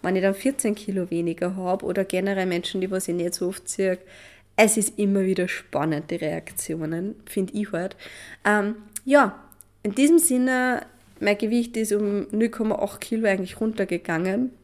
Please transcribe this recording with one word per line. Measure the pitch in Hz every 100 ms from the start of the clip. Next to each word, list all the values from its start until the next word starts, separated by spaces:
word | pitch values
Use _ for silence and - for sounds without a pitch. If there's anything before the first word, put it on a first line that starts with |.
wenn | 175 185
ich |
dann | 196
vierzehn | 196 262 269 220
Kilo | 208 - 190 175
weniger | 170 170 165 180 190
hab | 180 190
oder | - 196
generell | 190 185 196 196 185
Menschen, | 175 180 190
die | 190
was | 190 185
ich |
nicht | 175 175
so | - 180
oft | 190 -
sehe. | - 190 185 - - - - _ -
Es | 220 220
ist | 202 -
immer | 202 196
wieder | 190 185 180
spannend, | - - 143 160 147 151
die | 170
Reaktionen, | 156 165 160 - - 160 156 165 196 -
find | - - 185
ich | 208 208
halt. | 170 185 - - - - -
Ähm, | - 208 202 220 - -
ja, | 269 285 220 - - - - _
in | 208
diesem | 202 285 339
Sinne, | - 254 254 254 254 240 - - - -
mein | 202 208
Gewicht | 220 240 233 220
ist | 214
um | 208 208 202 -
null | 214 226
Komma | - 220 -
acht | 202 -
Kilo | - 226 220
eigentlich | 190 185 -
runtergegangen. | 220 220 185 170 170 165 180 202 254 -